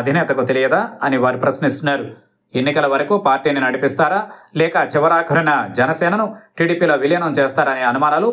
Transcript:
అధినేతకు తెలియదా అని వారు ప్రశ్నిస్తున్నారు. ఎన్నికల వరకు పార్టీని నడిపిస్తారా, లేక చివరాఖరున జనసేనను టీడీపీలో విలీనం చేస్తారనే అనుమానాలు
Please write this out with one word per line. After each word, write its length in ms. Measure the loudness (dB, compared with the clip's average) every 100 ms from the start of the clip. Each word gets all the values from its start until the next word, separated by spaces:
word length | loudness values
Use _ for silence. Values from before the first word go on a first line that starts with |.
అధినేతకు 420 | 2 0 0 0 0
తెలియదా 320 | 0 2 0 -2 -4 -2
అని 120 | 0
వారు 160 | 0 0 -2
ప్రశ్నిస్తున్నారు. 600 | 0 0 0 -2 -4 -6 -14 _ _ _
ఎన్నికల 320 | -4 -2 0 0
వరకు 280 | 0 0 0 2
పార్టీని 340 | 0 0 0 -2
నడిపిస్తారా, 540 | 0 -2 0 0 0 -4 -12 -8 -2
లేక 200 | 0 0 0
చివరాఖరున 580 | 2 2 2 2 0 2 0 0 -2
జనసేనను 480 | 0 0 0 0 -2 -6 -10 -2
టీడీపీలో 380 | 0 2 2 2
విలీనం 320 | 2 0 0 0
చేస్తారనే 460 | 0 0 -2 0 -2
అనుమానాలు 400 | 0 2 2 0